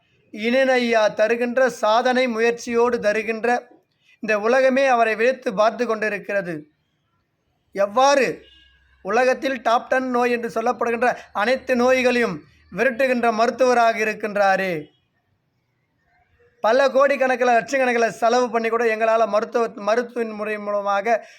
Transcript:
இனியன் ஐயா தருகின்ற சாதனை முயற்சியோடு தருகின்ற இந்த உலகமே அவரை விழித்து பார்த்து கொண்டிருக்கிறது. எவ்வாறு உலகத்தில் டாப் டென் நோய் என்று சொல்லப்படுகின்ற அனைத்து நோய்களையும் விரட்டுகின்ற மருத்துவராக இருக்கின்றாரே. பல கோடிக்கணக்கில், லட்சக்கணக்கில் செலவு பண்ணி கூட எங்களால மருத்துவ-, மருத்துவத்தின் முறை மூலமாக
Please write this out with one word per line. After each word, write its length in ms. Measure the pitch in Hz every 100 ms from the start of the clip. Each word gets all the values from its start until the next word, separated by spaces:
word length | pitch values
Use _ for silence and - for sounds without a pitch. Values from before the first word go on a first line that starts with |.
| _ _ _
இனியன் 360 | 220 226 254 262
ஐயா 380 | 254 240 226 214
தருகின்ற 640 | 175 214 233 240 240 254
சாதனை 580 | 240 214 220 247 247 254
முயற்சியோடு 720 | 220 233 233 - 233 240 240
தருகின்ற 480 | 208 214 220 220 233 240 - - _ _ _ _
இந்த 160 | 214 208
உலகமே 460 | 220 262 262 254 277
அவரை 300 | 240 226 214
விழித்து 340 | 240 254 254
பார்த்து 320 | 190 214 214 233
கொண்டிருக்கிறது. 680 | 220 214 196 - 202 175 156 - _ _ _ _ _ _ _ _ _ _
எவ்வாறு 560 | 190 202 220 269 277 214 147 - - _ _ _ _ 185
உலகத்தில் 560 | 220 254 233 262 262
டாப் 280 | 247 240 233
டென் 200 | 262 254
நோய் 220 | 240 247
என்று 180 | 240 226
சொல்லப்படுகின்ற 600 | 220 226 - 233 233 240 185 -
அனைத்து 400 | 196 214 262 262 247
நோய்களையும் 600 | 247 262 247 240 220 160 - _ _
விரட்டுகின்ற 560 | 180 247 233 269 247 233
மருத்துவராக 680 | 214 240 240 254 240 226 214
இருக்கின்றாரே. 720 | 214 214 214 202 196 190 190 160 - _ _ _ _ _ _ _ _ _ _ _ _ _ _ _ _ _
பல 240 | 208 254 269
கோடிக்கணக்கில், 720 | 254 277 277 254 254 247 233
லட்சக்கணக்கில் 600 | - 269 247 233 226 175
செலவு 280 | 233 247 247
பண்ணி 200 | 226 226
கூட 160 | 226 233
எங்களால 420 | 220 226 226 220
மருத்துவ-, 480 | 208 220 240 226 240
மருத்துவத்தின் 600 | 202 226 240 240 226 214
முறை 220 | 208 214
மூலமாக 680 | 208 208 202 202 202 214 -